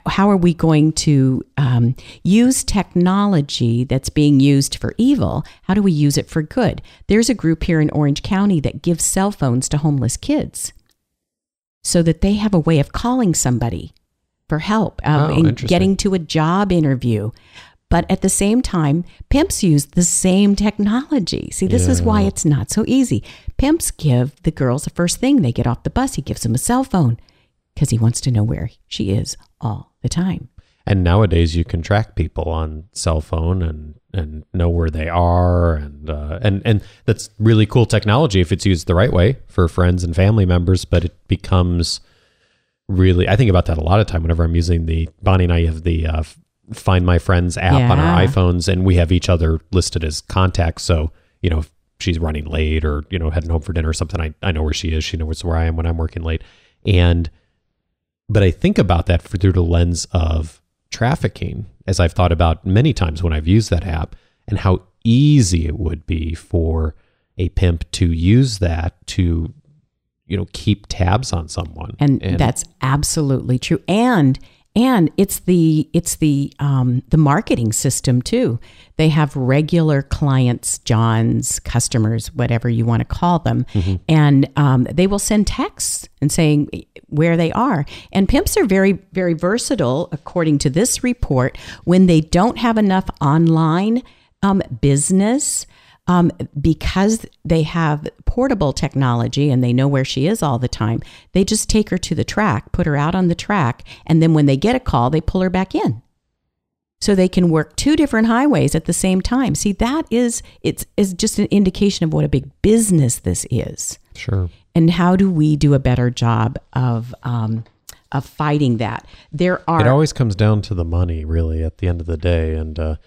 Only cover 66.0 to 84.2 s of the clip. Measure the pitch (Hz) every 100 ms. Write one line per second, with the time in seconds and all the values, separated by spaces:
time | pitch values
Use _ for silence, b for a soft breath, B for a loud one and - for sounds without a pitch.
66 | - 80 78 80 - 87 80 80 78 -
67 | _ _ _ - 90 - 87 82 - -
68 | 87 82 85 120 135 98 90 82 85 -
69 | - - 87 82 82 - _ _ _ _
70 | _ _ - 95 92 - - 101 - -
71 | 90 104 131 87 80 - 82 78 90 95
72 | 143 135 95 92 117 - - _ 131 143
73 | 147 160 143 131 - 127 - 165 - 202
74 | 247 214 139 135 b b b 202 262 233
75 | 156 - 196 - - 180 160 156 - 170
76 | - - 156 139 139 - 143 135 127 120
77 | - 156 147 156 - 139 110 - 139 -
78 | - 123 - 240 208 117 b b b -
79 | 160 151 147 143 127 139 151 170 156 139
80 | - - 147 131 123 - - - - 113
81 | 113 113 113 117 120 - - 123 - -
82 | 110 113 - - 117 117 123 117 117 117
83 | 120 - 175 170 120 120 127 107 90 92
84 | - 156